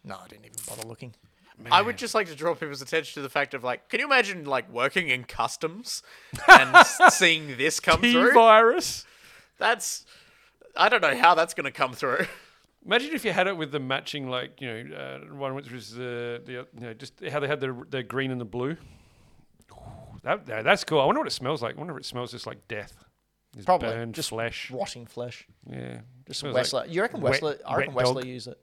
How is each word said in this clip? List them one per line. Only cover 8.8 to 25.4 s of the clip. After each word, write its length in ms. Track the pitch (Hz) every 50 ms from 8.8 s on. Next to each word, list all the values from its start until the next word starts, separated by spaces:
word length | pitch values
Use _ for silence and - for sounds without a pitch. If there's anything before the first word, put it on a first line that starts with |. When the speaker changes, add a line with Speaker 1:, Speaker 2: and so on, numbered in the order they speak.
| - - - - - _ - _ - - - - _ _ _ _
Speaker 2:
That's, 460 | 185 214 240 220 - - - - - _ - - _ _ _ _ _ _ _ _ - - _
I 120 | - 175 214
don't 120 | 247 214
know 140 | - 147 135
how 180 | 247 - 170 175
that's 180 | 160 170 170 -
gonna 160 | - 147 135
come 220 | - - 143 131
through. 340 | 123 - - 131 127 165 185 - - - - - _
<laughs> 300 | _ _ _ _ _ _
Speaker 3:
Imagine 300 | 180 202 240 269 294 320
if 100 | 247 -
you 80 | 214
had 140 | 175 196 185
it 100 | 190 196
with 140 | 165 156 139
the 80 | 143 147
matching, 480 | 131 127 135 131 - - - 147 135 127
like, 320 | 127 123 131 135 - _
you 80 | 139 120
know, 280 | 113 110 123 143 151
uh, 380 | 143 135 135 135 135 147 151 151
one 200 | 139 139 135 131
which 160 | 139 143 131
was 220 | 123 123 107 104
the, 500 | 113 120 127 123 120 120 120 120 120 120 120
the, 80 | -
you 140 | 127 123 123 _ - 117
know, 140 | 120 117 110
just 200 | 107 139 - _ _ - 160
how 80 | 135 147
they 60 | 139 135
had 120 | 147 131
the, 160 | 135 131 127 120 123 -
the 120 | - 131
green 280 | 120 - 120 131 135 131
and 80 | 127 123
the 40 | 120
blue. 320 | 101 104 120 123 143 165 - - - - - _ _ _ _ - _ - - _ _ _ _ _ _ - - - - - - - - - -
That, 240 | - 123 165 208 -
that, 180 | 123 110 110 113
that's 180 | 147 202 190 -
cool. 160 | - 156 151
I 40 | 135
wonder 160 | 151 220 302
what 80 | 311 -
it 40 |
smells 300 | - - 123 127 160 -
like. 140 | 120 120 -
I 20 | -
wonder 160 | 151 180 147
if 40 | -
it 60 | -
smells 260 | - - 123 123 -
just 140 | 120 113 -
like 200 | 113 - 101 _ -
death. 360 | 113 104 101 - - _ _ _ _ _ _ _ _ _ _ _ -
Just 120 | 113 95
Speaker 1:
Probably. 220 | - 185 165 117 113
Speaker 3:
burned 260 | 113 117 117 117 113
Speaker 1:
Just 140 | 113 - -
Speaker 3:
flesh. 400 | 113 113 113 117 110 - - -
Speaker 1:
rotting 360 | 123 123 - - - 123 120
flesh. 400 | 110 - 120 120 123 - -